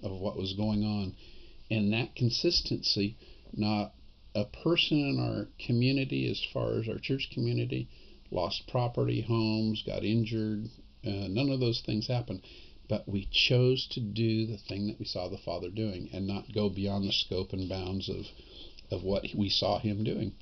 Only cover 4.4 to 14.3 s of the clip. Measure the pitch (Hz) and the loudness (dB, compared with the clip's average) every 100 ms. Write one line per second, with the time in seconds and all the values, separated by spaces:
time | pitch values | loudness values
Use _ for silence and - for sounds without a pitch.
4.4 | 104 - 165 170 - 151 139 131 117 107 | -4 -2 2 2 4 2 2 2 0 -2
5.4 | 104 - - 120 127 139 135 139 127 110 | -4 -6 0 4 4 2 0 0 0 -2
6.4 | - 127 117 113 110 104 - 135 - 131 | -4 -2 0 0 -2 -4 -2 -2 -2 -2
7.4 | 120 120 120 131 - - - - - 90 | 0 0 0 -4 -6 -12 -20 -20 -6 -2
8.4 | 87 - - 127 123 123 120 120 104 113 | 0 -2 -2 0 0 2 0 0 2 2
9.4 | 110 110 110 107 101 95 98 113 110 113 | 2 2 2 0 -4 -2 2 4 4 0
10.4 | 107 107 117 - - - 123 98 98 101 | 0 -2 -4 -12 -20 -8 -4 -2 0 0
11.4 | 139 135 120 113 - 110 110 123 - 95 | 2 2 2 0 0 0 0 0 -2 -6
12.4 | - - - - - 104 - 101 - - | -10 -18 -20 -12 -4 -4 -2 -4 0 4
13.4 | - 123 127 131 - - 104 104 113 | 6 6 6 4 0 -4 -2 2 2